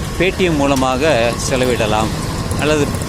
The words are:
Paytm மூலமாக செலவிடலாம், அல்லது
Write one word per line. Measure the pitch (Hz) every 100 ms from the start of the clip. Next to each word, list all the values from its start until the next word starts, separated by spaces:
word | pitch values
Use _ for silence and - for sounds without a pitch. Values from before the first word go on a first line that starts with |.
| - -
Paytm | 180 - 180 151
மூலமாக | 139 139 131 127 156 123 117 117 -
செலவிடலாம், | 131 127 113 107 107 107 - - - - -
அல்லது | 143 151 143 -